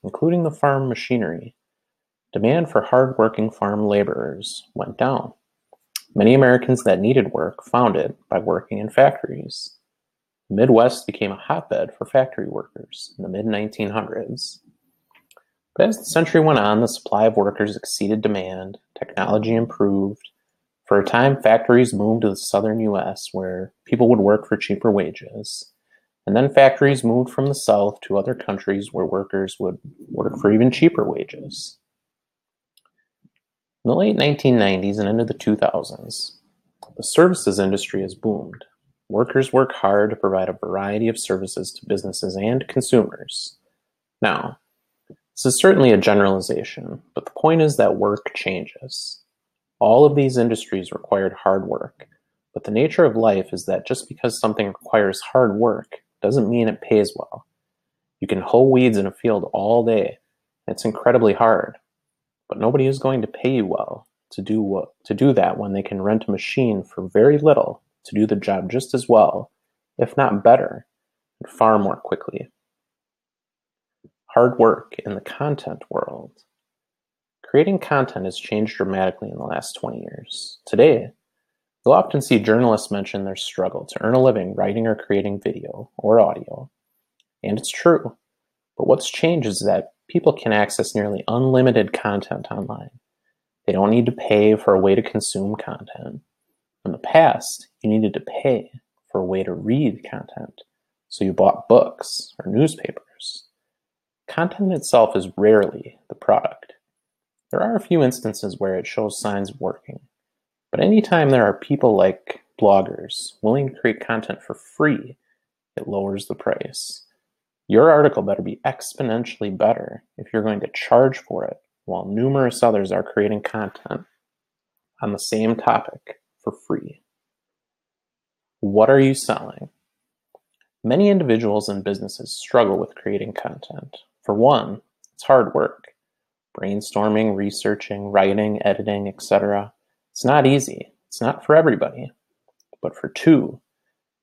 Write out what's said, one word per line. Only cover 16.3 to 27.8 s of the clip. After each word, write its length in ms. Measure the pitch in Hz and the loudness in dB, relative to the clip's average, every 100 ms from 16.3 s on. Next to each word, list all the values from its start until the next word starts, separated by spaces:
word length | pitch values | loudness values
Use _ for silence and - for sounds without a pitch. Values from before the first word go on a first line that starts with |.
| 165 | 4
went 180 | 156 139 | 4 4
on, 220 | 104 107 | 2 2
the 60 | 117 | 0
supply 400 | - - 104 110 | -4 -4 2 2
of 100 | 107 | 2
workers 400 | 101 101 104 101 | 0 -2 -4 -6
exceeded 440 | - - 101 107 | -10 -6 -2 -2
demand, 560 | 107 101 92 92 95 - _ - | -2 -4 -6 -10 -12 -16 _ -16
technology 580 | - - 95 107 110 113 | -10 -6 -2 0 0 0
improved. 760 | 113 - 101 98 98 104 - _ _ _ _ _ | -2 -2 0 0 -2 -6 -16 _ _ _ _ _
For 160 | - 101 | 0 2
a 60 | 98 | 2
time, 360 | 117 135 135 | 2 2 2
factories 520 | - 113 - 123 123 | 4 4 6 4 4
moved 300 | 101 104 113 | 2 0 0
to 60 | 110 | 0
the 40 | 95 | -4
southern 460 | - 101 107 110 | -4 -2 0 -2
U 160 | 110 98 | -2 -2
S, 320 | 85 98 - | -4 -8 -10
where 400 | 95 92 92 95 _ - | -8 -8 -8 -10 _ -4
people 240 | 120 120 | 2 4
would 100 | 117 | 6
work 260 | 98 107 - | 4 2 0
for 120 | 104 | -4
cheaper 340 | - 101 117 | -4 -2 0
wages. 800 | 101 80 - - 113 104 - - _ _ _ _ _ - | 0 -2 -8 -16 -16 -14 -16 -18 _ _ _ _ _ -2
And 80 | 104 | 2
then 180 | 139 | 4
factories 520 | 143 135 135 139 135 120 | 6 6 6 2 2 0
moved 240 | 117 127 | 0 0
from 160 | - 139 | -2 -4
the 100 | 139 | -2
South 460 | - 104 | 0 2